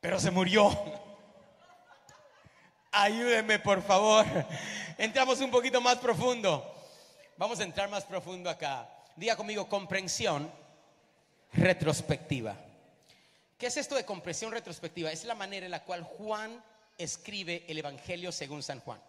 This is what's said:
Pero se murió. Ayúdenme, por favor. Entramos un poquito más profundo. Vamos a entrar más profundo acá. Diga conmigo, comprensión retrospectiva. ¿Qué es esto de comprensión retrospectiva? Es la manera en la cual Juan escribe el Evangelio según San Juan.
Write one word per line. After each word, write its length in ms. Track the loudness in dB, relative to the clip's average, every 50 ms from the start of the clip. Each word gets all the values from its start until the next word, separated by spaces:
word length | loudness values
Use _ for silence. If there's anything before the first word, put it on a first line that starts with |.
Pero 180 | -2 0 0 2
se 120 | 2 2
murió. 420 | 4 4 2 6 8 8 8 8 6 2 -4 -6 -8 -12 -12 -16 -20 -20 -20 -20 -20 -20 -20 -20 _ _ -20 -20 -20 -20 _ _ -20 _ _ -20 -20 -20 -20 -20 _ _ _ -20 _ _ _ _ _ _ _ _
Ayúdenme, 680 | 4 6 6 6 4 2 2 4 4 4 4 4 2 2
por 240 | 6 4 2 2 4
favor. 420 | 4 6 6 8 8 8 8 8 6 2 -2 -2 -4 -8 -10 -10 -10 -10 -10 -10 -12 -6
Entramos 440 | -4 -4 0 2 2 2 2 2 0
un 100 | 0 2
poquito 320 | 4 2 2 4 0 4 4
más 160 | 4 4 4
profundo. 720 | 2 0 0 2 2 0 0 2 2 2 2 2 -2 -8 -16 -18 -20 -20 -20 -20 -20 -20 -20 _ -20 -20 _
Vamos 240 | -4 -4 -4 -2 -4
a 40 | -6
entrar 260 | -6 -4 -4 -4 -2
más 140 | -4 -6 -8
profundo 440 | -6 -8 -8 -8 -8 -12 -8 -8 -8
acá. 400 | -6 -6 -6 -6 -6 -6 -10 -14 -20 -20 -20 _ _
Diga 200 | -6 -2 -2 -2
conmigo, 320 | -2 -2 -6 -6 -6 -4 -4
comprensión 840 | -4 -4 -4 -2 -4 -4 -4 -4 -6 -2 0 0 0 0 -2 -6 -10 -18 -20 -20 _ _ _ _ _ _ _ _ _ _ _ _ _ _ _ _ 2
retrospectiva. 1040 | 4 4 4 4 4 2 0 0 0 0 -4 -4 -4 -2 -6 -6 -4 -4 -6 -8 -10 -16 -20 -20 -20 _ _ _ _ _ _ -20 _ _ _ _ _ _ _ _ _
¿Qué 80 | -6
es 100 | -4 -4
esto 200 | -4 -4 -2 -2
de 80 | -4 -2
comprensión 460 | -2 -8 -8 -6 -8 -6 -6 -6 -6
retrospectiva? 640 | -6 -8 -8 -10 -14 -10 -12 -12 -8 -6 -6 -6 -6
Es 120 | -6 -6
la 100 | -8 -6
manera 320 | -6 -6 -8 -8 -10 -8
en 60 | -8 -8
la 120 | -10 -8
cual 200 | -8 -8 -8 -8
Juan 600 | -12 -14 -12 -6 -6 -6 -6 -6 -10 -12 -16 -20 _ _ _ _ _ _
escribe 680 | _ -8 -8 -8 -10 -10 -10 -10 -8 -6 -6 -6 -8 -6 -8
el 100 | -8 -8
Evangelio 540 | -8 -8 -10 -12 -10 -10 -10 -8 -8 -8 -8
según 300 | -8 -10 -10 -10 -10 -8
San 180 | -10 -10 -10
Juan. 200 | -10 -14 -14 -14 _